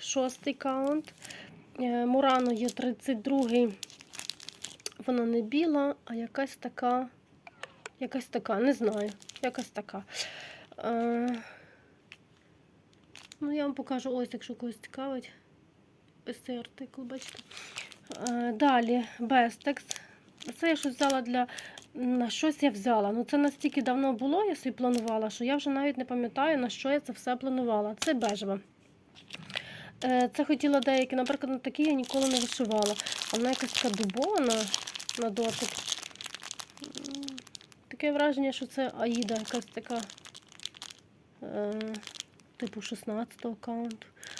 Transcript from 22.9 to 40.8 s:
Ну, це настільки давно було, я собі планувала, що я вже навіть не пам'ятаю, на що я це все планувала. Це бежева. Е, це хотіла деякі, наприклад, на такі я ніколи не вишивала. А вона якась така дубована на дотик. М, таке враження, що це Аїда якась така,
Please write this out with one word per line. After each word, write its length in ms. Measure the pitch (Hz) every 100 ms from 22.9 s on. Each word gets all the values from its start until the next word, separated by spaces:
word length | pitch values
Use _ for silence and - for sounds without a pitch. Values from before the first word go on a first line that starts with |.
| 220 202
Ну, 120 | 226
це 140 | 233 294
настільки 440 | 285 277 302 285
давно 300 | 254 254 269
було, 320 | 226 269 349
я 120 | 415 294
собі 140 | 262
планувала, 600 | 233 247 240 226 220 214
що 140 | -
я 120 | 240 285
вже 140 | 285
навіть 280 | 269 285 269
не 60 |
пам'ятаю, 540 | 254 247 240 - 302 294
на 100 | 247
що 220 | - 269
я 100 | 285
це 120 | 269
все 240 | - 247 247
планувала. 600 | 262 262 240 214 208 214
Це 140 | 311
бежева. 460 | 254 220 202 196 196 - _ - _ _ - - - - - - - - -
Е, 260 | 254 254 247 277
це 80 |
хотіла 360 | 285 302 294 285
деякі, 360 | 269 269 254 254
наприклад, 360 | 254 285 262
на 60 | 254
такі 240 | 269 262
я 100 | 302
ніколи 360 | 277 240 269 269
не 120 | 254
вишивала. 540 | 240 - 226 214 208 208 - - -
А 40 | 220
вона 120 | 247
якась 240 | 262 247
така 220 | - 240
дубована 720 | 202 208 226 339 403 247 220 202 - - - - -
на 120 | 226
дотик. 380 | 202 226 220 240 - - - - - - - - - - - - - 277
М, 160 | 277 277 262 - - - - -
таке 240 | - 294
враження, 400 | 285 294 269 269
що 140 | 254 254
це 260 | - 254 233
Аїда 360 | 240 233 220
якась 300 | 220 220 240
така, 360 | - 240 220 233 202 - - - - - - -